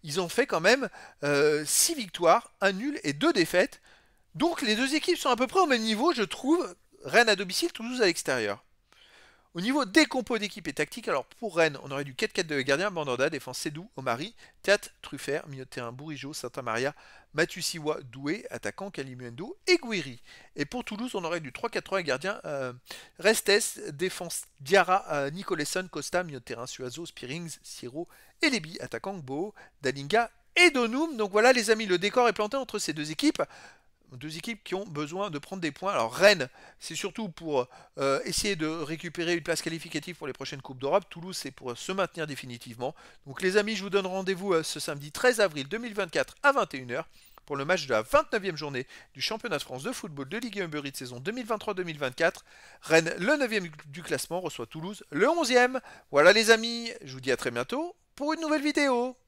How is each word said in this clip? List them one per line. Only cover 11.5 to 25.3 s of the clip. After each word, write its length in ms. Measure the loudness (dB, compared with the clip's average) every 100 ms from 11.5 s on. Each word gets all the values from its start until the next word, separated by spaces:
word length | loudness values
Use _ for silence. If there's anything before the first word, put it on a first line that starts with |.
| 2
Rennes, 240 | 2 2
on 80 | -8
aurait 140 | -6
du 100 | -6
quatre 180 | -4 -4
quatre-deux 300 | -2 -2 0
gardien, 300 | 2 2 2
Mandanda, 400 | -2 -4 0 0
défense 260 | -2 -8 -8
Sédou, 320 | -8 -8 -14 -8
Omari, 400 | -4 -4 -4 -12 -20 _
Théâtre, 280 | 2 2 2 _
Truffert, 460 | -16 -10 -4 -4 -6
milieu 180 | -14 -12
de 40 |
terrain 220 | -10 -10
Bourigeaud, 440 | -10 -10 -10 -10 -10
Santa 260 | -8 -8
Maria, 320 | -4 -2 -2 -4 -20 -20 _
Matusiwa, 640 | -2 -2 0 -6 -4 -4 -4
Doué, 420 | -8 -10 -6 -6 -6
attaquant 400 | -8 -8 -8 -12
Kalimuendo 680 | -10 -10 -10 -14 -12 -14 -10 0
et 120 | 0
Guiri. 440 | 2 -4 -6 -12 -20 -20 -20 -8
Et 100 | -6
pour 180 | -6
Toulouse, 320 | -8 -8 -6 -4
on 80 |
aurait 160 | -4 -6
du 120 | -6
trois 200 | -8 -4
quatre-trois 320 | -4 -2 -4
gardien, 360 | 0 -2 -2 -6 -6
euh, 260 | -6 -6 -8 _ -18 -18 _
Restes, 720 | 2 4 4 4 4 -6 -12
défense 500 | -4 -4 -4 -8 -8 -10 _
Diarra, 440 | 4 6 6 2 0
euh, 200 | -2 -2